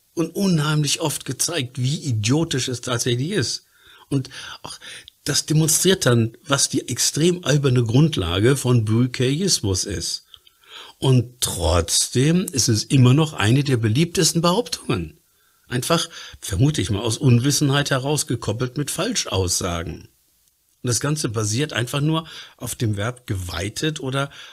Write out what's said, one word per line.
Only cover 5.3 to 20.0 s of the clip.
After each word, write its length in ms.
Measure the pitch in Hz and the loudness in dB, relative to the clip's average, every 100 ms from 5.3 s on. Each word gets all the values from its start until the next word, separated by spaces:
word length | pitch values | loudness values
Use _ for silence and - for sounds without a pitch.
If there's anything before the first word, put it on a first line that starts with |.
| 139 - | -2 2
demonstriert 640 | 156 156 - 180 185 131 | 2 4 2 2 4 4
dann, 280 | 120 113 - | 4 2 -2
was 240 | - 139 - | -2 0 0
die 220 | 131 - | -2 -4
extrem 560 | 120 - 139 170 175 175 | -2 -2 2 2 2 2
alberne 380 | 147 139 123 | 2 4 2
Grundlage 760 | 113 123 156 - 87 92 113 139 | 4 4 4 2 0 2 4 2
von 280 | 123 123 107 | 2 2 4
Bükerismus 960 | 113 127 123 127 147 190 - 101 92 | 2 0 0 -2 0 0 0 0 -2
ist. 420 | 101 - - - _ - _ _ - - - - | -2 -6 -6 -8 _ -20 _ _ -20 -20 -20 -2
Und 440 | 135 127 - - | 2 4 2 -4
trotzdem 1040 | - - 82 87 82 - - 123 143 175 180 | -6 0 2 4 2 0 0 2 2 2 0
ist 180 | 147 - | 0 2
es 140 | 107 - | 0 2
immer 280 | 139 123 | 6 6
noch 200 | 139 156 | 6 2
eine 300 | - 101 131 | 0 2 2
der 140 | 139 120 | 2 0
beliebtesten 640 | 110 117 175 190 - 170 | 2 2 0 2 0 2
Behauptungen. 800 | 170 190 247 - - - - - _ _ _ _ - | 2 2 0 -6 -4 -4 -6 -12 _ _ _ _ -8
Einfach, 420 | 120 - 165 - - - - | -4 0 0 -2 -10 -18 -16
vermute 400 | - 90 143 151 | -6 2 2 2
ich 80 | 98 | -2
mal, 100 | 98 | -2
aus 180 | 117 113 | -2 0
Unwissenheit 720 | 135 120 139 139 143 143 143 | 4 4 4 0 2 0 0
heraus 360 | 135 139 151 - | -2 -2 -2 -2
gekoppelt 500 | 127 - 107 127 - | -4 -4 -4 -4 -6
mit 140 | 139 | -6
Falschaussagen. 1120 | - 214 214 - 95 90 - 95 85 80 78 | -4 -4 -4 -2 -2 0 -2 -4 -6 -8 -12